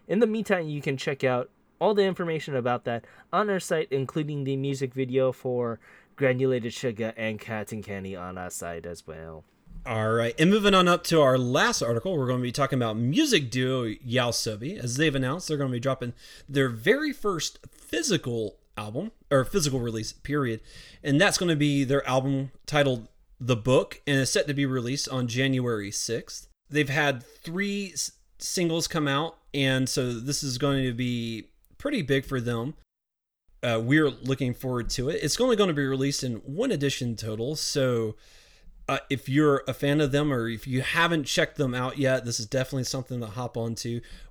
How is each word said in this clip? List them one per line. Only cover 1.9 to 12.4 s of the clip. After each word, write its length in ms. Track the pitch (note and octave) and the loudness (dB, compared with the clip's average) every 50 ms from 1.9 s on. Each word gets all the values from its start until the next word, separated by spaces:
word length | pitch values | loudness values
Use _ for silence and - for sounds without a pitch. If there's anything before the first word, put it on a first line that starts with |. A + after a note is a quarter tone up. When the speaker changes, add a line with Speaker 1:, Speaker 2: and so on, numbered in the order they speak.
| G#3+ | 4
Speaker 1:
the 80 | G3+ | 4
information 540 | G3 F#3+ F3+ - F3+ E3 D#3+ D#3 - - C#3+ | 4 2 2 -2 -4 -2 -2 -4 -4 -2 -2
about 280 | B2+ A#2+ B2 B2 A#2+ - | -2 0 0 -2 0 -2
that 200 | B2+ A#2 A2+ - - - - - _ | -4 -4 -4 -6 -12 -20 -20 -12 _
on 160 | - F3 G#3+ G#3 | 0 0 2 2
our 120 | G3 F3+ | 0 -2
site, 280 | - - F3+ D#3+ - - | 0 0 0 0 0 0
including 500 | - C#3 C3+ B2+ - E3 D3+ D3 D3+ C#3+ | 0 -2 -2 -2 -2 -4 -4 -2 -4 -4
the 140 | C3+ C3+ C#3 | -2 -2 -2
music 360 | C3+ C3+ C#3 C#3 C3 C#3 B2+ | 0 0 -2 -2 -2 -4 -4
video 380 | - C3 C3+ B2 B2 C3 C3 C3 | -2 -4 -4 0 2 2 2 2
for 480 | B2 - - C3 B2 B2 A#2+ A#2 A2+ - _ - - - _ _ _ | 0 -2 -4 -4 -2 -2 -2 -2 -4 -8 _ -20 -20 -20 _ _ _
Granulated 560 | - C3+ C3 B2+ B2+ C3+ C3 C3 B2 A2 A#2+ | 0 2 2 2 4 2 2 2 0 -2 -6
Sugar 420 | - - - B2+ A2 G2 A#2 A2 A2 | -8 -4 -4 -4 -4 -2 -6 -6 -4
and 240 | - A2+ A2 A2 G#2 | -4 -4 -4 -4 -6
Cotton 420 | - - A2+ G#2+ G#2 - A#2 G#2+ | -8 -8 -8 -8 -6 -8 -8 -10
Candy 340 | G2 G2+ G2+ G2 F#2+ F#2+ F#2+ | -8 -8 -8 -8 -8 -8 -8
on 200 | F2 F2 F#2 F#2 | -8 -10 -10 -8
our 140 | F#2 F2+ F2+ | -8 -10 -10
site 360 | - - F2+ E2+ E2+ E2+ E2 | -10 -10 -8 -8 -8 -8 -8
as 200 | E2+ F2 - - | -10 -12 -12 -12
well. 380 | - D#2+ D#2+ D#2+ E2 D#2+ D#2 - _ _ _ _ - - - - | -16 -14 -14 -12 -14 -14 -16 -18 _ _ _ _ -18 -16 -14 -8
Speaker 2:
All 260 | B2+ A#2 A2 A2 A2 | -6 -4 -2 0 0
right, 220 | A2+ A#2 A#2 A#2 - - | 0 0 0 -2 2 4
and 120 | D#3+ F3+ | 6 6
moving 240 | G3+ A3 G3+ G3+ G3 | 6 6 4 6 6
on 140 | F#3+ F3+ F3 | 6 6 6
up 160 | F3 E3+ - | 4 2 2
to 160 | - E3+ D#3+ | 2 6 6
our 160 | D3 C3 B2+ | 8 8 6
last 460 | B2+ B2+ A#2+ B2+ D#3 G3+ A#3+ A3+ - | 4 2 2 2 2 2 2 2 0
article, 340 | - A#2 A#2+ A#2 - F#3 F#3+ | 0 0 0 0 0 -2 -2
we're 100 | D3+ C3 | 0 0
gonna 160 | A#2+ B2+ B2+ | 0 0 0